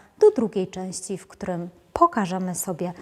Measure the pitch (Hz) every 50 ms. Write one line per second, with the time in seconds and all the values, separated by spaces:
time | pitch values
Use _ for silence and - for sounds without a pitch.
0 | - - _ - 415 427 415 - 233 196 - 196 185 185 - 185 185 185 180 -
1 | - - 196 175 - - - - - 185 180 170 175 175 - - _ _ - -
2 | - 226 - 226 196 170 185 185 185 185 175 - - 202 180 147 175 180 175 -